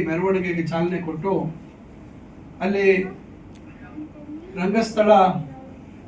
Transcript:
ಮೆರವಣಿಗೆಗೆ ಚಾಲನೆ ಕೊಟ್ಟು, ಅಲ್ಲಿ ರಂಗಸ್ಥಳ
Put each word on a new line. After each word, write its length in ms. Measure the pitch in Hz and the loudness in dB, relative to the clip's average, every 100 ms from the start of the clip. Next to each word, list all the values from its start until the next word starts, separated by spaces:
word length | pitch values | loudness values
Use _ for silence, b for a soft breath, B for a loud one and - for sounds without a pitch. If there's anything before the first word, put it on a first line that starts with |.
| 160 | 2
ಮೆರವಣಿಗೆಗೆ 560 | 165 190 190 180 170 165 | 0 2 2 0 -2 -2
ಚಾಲನೆ 280 | 165 175 175 156 | 0 0 -2 -4
ಕೊಟ್ಟು, 260 | 160 190 170 160 - - - - - - - - - - - 196 | -4 0 0 -2 -8 -16 -20 -20 -20 -20 -20 -20 -20 -18 -6 -2
ಅಲ್ಲಿ 220 | 202 196 190 185 - - - - - - - - - - - - - - - | 2 4 4 2 -8 -16 -20 -18 -20 -18 -18 -16 -14 -14 -14 -14 -14 -12 -4
ರಂಗಸ್ಥಳ 500 | 190 226 226 - 208 202 185 - - - - - - - | 0 2 2 4 8 8 8 2 -6 -12 -16 -18 -18 -18